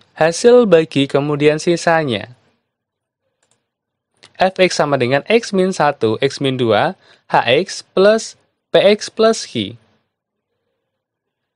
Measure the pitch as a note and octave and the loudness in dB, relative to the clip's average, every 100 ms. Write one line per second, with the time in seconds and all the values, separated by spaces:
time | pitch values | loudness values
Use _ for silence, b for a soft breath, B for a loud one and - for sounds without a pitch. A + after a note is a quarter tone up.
0 | _ - D#3 E3+ A#3+ B3 A#3 E3 D#3+ C#3 | _ -2 -2 2 4 4 6 4 2 -2
1 | C3+ - D3 D3 D3 D3+ F3+ E3+ - E3 | -2 -2 -2 0 0 0 -2 -2 0 0
2 | D3+ G#2+ G2 B2 _ _ _ _ _ _ | -2 -6 -8 -18 _ _ _ _ _ _
3 | _ _ _ _ _ _ _ _ _ _ | _ _ _ _ _ _ _ _ _ _
4 | _ _ - - F#3 - F#3 - D3+ C#3 | _ _ -20 -2 -2 0 0 0 -2 0
5 | A#2+ C#3 - A3+ A#3 F#3+ F#3 F#3 D3+ C#3+ | 0 -2 0 -2 0 -2 -2 0 -2 0
6 | A2 A2+ C#3 - C#3 C3 A#2+ G#2 C#3+ F#3+ | -2 -2 -4 -4 -6 -2 0 0 0 -4
7 | b b b D#3 A#2 C3+ F#3+ - - - | b b b -2 2 0 -2 -10 -8 0
8 | G3 A3 - - _ _ _ E3+ E3+ G#3 | 2 2 -4 -16 _ _ _ 2 2 2
9 | - - A3 A3 - A#2 G2 A#2 _ _ | -2 -2 0 0 -6 -8 -8 -12 _ _
10 | _ _ _ _ _ _ _ _ _ _ | _ _ _ _ _ _ _ _ _ _
11 | _ _ _ _ _ | _ _ _ _ _